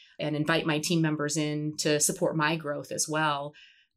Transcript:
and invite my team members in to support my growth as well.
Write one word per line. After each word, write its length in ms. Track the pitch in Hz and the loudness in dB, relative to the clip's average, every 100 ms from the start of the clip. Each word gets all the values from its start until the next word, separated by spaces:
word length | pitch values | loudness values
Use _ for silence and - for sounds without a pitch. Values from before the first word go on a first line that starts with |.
| - - | -20 -8
and 160 | 151 | -4
invite 300 | 147 151 165 | 0 2 2
my 140 | 160 151 | 2 0
team 240 | 151 170 | 2 2
members 340 | 160 151 147 151 | 2 2 0 0
in 400 | 151 151 151 151 | -2 -2 -4 -2
to 200 | 160 147 | 2 2
support 340 | 151 175 175 | 2 0 0
my 220 | 160 151 165 | 2 0 0
growth 340 | 143 147 139 | -4 -8 -6
as 160 | 131 - | -4 -2
well. 460 | 156 156 143 147 - - _ _ | 0 0 0 -4 -12 -20 _ _